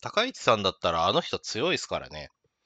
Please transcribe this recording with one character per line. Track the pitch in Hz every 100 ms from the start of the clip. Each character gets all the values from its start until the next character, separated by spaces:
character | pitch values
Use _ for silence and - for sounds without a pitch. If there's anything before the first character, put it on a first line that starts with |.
高 | - - 247
市 | -
さ | - 110
ん |
だ | 98
っ | -
た | 90
ら | 82 87
あ |
の | 135
人 | - -
強 | - 107 160
い | 156
っ |
す | -
か | 85
ら | 65
ね。 | 76 71 _ _ _